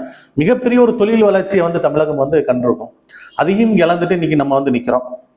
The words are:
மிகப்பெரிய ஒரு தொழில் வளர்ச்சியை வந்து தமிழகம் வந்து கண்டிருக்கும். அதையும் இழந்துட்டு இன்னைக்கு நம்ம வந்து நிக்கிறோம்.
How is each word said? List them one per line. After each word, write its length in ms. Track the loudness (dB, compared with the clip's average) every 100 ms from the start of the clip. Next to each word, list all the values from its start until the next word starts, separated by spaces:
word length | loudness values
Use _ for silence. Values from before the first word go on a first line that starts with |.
| -12 -18 -10
மிகப்பெரிய 480 | -2 0 0 0 2
ஒரு 140 | 2 2
தொழில் 280 | 0 2
வளர்ச்சியை 400 | 2 2 0 0
வந்து 160 | 0 0
தமிழகம் 360 | -2 0 -2 -2
வந்து 280 | 0 0 0
கண்டிருக்கும். 440 | 0 -2 -4 -6 _ _ -20 -10 -4
அதையும் 400 | 0 2 2 2
இழந்துட்டு 360 | 2 0 0
இன்னைக்கு 240 | -2 0 0
நம்ம 240 | 0 0
வந்து 120 | 0
நிக்கிறோம். 340 | -2 0 -2 -4 -14 _